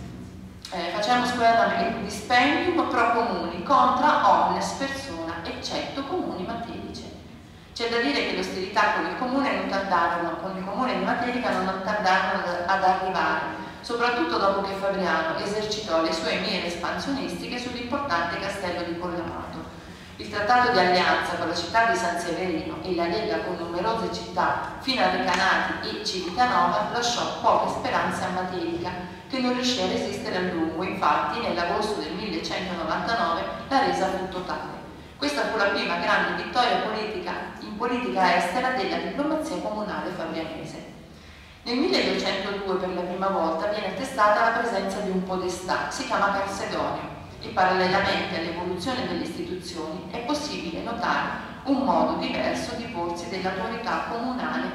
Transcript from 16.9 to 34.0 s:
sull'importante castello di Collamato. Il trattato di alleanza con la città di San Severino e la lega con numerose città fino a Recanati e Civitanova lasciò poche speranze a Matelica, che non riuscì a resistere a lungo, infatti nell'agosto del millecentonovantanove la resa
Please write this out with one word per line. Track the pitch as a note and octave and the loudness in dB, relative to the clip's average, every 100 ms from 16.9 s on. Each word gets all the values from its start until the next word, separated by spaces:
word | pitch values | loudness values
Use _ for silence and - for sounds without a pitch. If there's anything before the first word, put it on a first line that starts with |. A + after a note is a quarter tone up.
| F3+ - C4+ - - A#3 B3 | -4 -2 -2 -2 -6 -6 -6
sull'importante | B3 A#3+ B3 C#4 - E3+ E3+ - | -6 -6 -4 -2 0 0 0 -2
castello | G3 - F3+ F3 | -4 -4 -4 -4
di | E3+ E3+ | -4 -4
Collamato. | F3 E3+ E3+ - - E3+ - - - - - - | -4 -4 -4 -6 -8 -10 -12 -14 -16 -16 -16 -12
Il | G#3+ | -6
trattato | G3+ G#3 F#3 - | -2 6 6 8
di | F#3+ | 6
alleanza | F3+ F3+ F3+ F3 - F3 | 6 6 6 4 2 -2
con | E3 | 0
la | |
città | F3 - A3+ A#3 | -2 2 4 4
di | F#3 | 4
San | F3 F3 | 2 0
Severino | E3+ D#3+ F#3 D#3 D#3 - | -2 -2 0 -2 -2 -6
e | F#3 | -2
la | E3+ E3+ | 0 2
lega | E3+ F3 E3+ | 0 0 -2
con | F3+ F3 | -2 -4
numerose | E3 F3 A3 A3+ F3+ | -4 -2 0 0 -2
città | F3+ - F3+ F3 - - - | -4 -4 0 0 0 -4 -6
fino | - B3 | -2 2
a | - | 2
Recanati | - F#3 F#3 F#3+ - - - G#3+ | 2 2 2 4 2 0 -4 -4
e | G#3+ | -4
Civitanova | G#3 F#3 E3+ B3 B3 F3+ F3 G#3 G#3 | -4 -4 -4 2 4 4 4 2 0
lasciò | A#3+ A#3+ - - - | 0 0 0 -2 0
poche | A3+ F#3 - - | 4 4 2 -2
speranze | B3 F3 F3 F#3 | 0 0 0 -2
a | F#3 | -2
Matelica, | F#3 F#3 F3+ E3 - - F#3 - - - | -2 -2 -2 -2 -2 -4 -6 -8 -12 -6
che | C4 | 0
non | B3 | 2
riuscì | B3 - - | 2 2 2
a | F#3 | 0
resistere | - - - G3+ F#3 | 0 -2 -4 -4 -2
a | F#3 | 0
lungo, | F3 D#3+ E3 | 0 -2 -2
infatti | F3+ - D3+ D3+ D#3 - | -4 0 2 4 2 -2
nell'agosto | G#3+ F3 F3 F#3+ G#3+ G3 | -2 0 0 0 0 -2
del | D3+ | -4
millecentonovantanove | F3 G#3+ - - - F#3 F#3 G#3+ - - A#3 - - - - - | -4 -4 -4 -4 -4 -4 -4 -2 -2 0 0 0 0 -2 -6 0
la | C4+ - | 2 4
resa | - | 2